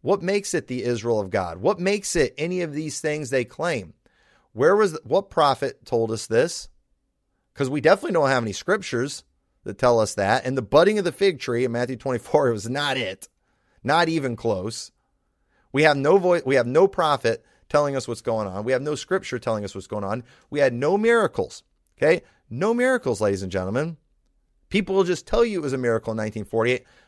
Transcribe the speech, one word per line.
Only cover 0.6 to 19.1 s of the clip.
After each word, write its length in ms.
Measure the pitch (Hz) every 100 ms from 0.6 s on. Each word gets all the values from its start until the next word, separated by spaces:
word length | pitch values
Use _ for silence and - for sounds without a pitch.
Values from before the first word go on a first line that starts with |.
| -
the 160 | 127
Israel 360 | 117 117 117 110
of 100 | 95
God? 300 | 98 87 87
What 200 | 139 185
makes 360 | 185 208 - 170
it 180 | 127 -
any 240 | 170 180
of 120 | 165
these 280 | 147 156 -
things 280 | 156 151 131
they 140 | 131 120
claim? 480 | - 170 131 85 _ _ _ _ _ _
Where 220 | 107 151 208
was 180 | 202
the, 80 | 156
what 260 | 107 170 -
prophet 560 | - 147 127 135 - -
told 240 | 117 110
us 160 | 110 -
this? 440 | 110 165 - - _ _ _ _ _ _ _ _
'Cause 160 | - 131
we 120 | 143
definitely 320 | 143 190 339
don't 160 | 175 135
have 140 | 131
any 100 | 110
scriptures 680 | 95 - 202 - 120 139 - _ _ _ _
that 140 | - 98
tell 220 | 123 117
us 160 | 104 -
that. 300 | 98 127 127
And 120 | 135
the 40 |
budding 360 | 104 147 190 208
of 80 | 170
the 60 |
fig 280 | - 196 147
tree 260 | - 120 127
in 60 |
Matthew 240 | 120 123 120
twenty-four 540 | 135 120 - 151 131
was 180 | 110 113
not 280 | 139 143 131
it. 300 | 98 95 - _ _ _ _ _
Not 240 | 123 160 165
even 280 | 165 135 113
close. 560 | 113 95 101 - - _ _ _ _ _ _ _ _
We 100 | 139
have 140 | 156 143
no 200 | 139 196
voi-, 260 | 180 175 131
we 100 | 135
have 120 | 120
no 200 | 151 196
prophet 560 | 185 156 139 117 - _ _ -
telling 280 | 147 143 139
us 120 | 120
what's 140 | 113
going 260 | 123 110 101
on. 160 | 95
We 80 | 113
have 100 | 131
no 140 | 147 147
scripture 440 | -